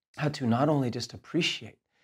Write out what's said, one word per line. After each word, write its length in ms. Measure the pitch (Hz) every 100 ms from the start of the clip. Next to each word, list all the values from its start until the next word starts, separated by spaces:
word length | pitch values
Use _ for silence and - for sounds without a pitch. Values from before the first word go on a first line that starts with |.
| _ -
how 100 | 147
to 180 | 143 123
not 220 | 117 147
only 240 | 147 127
just 220 | 120 113
appreciate, 640 | - - 165 165 - 110 - _ _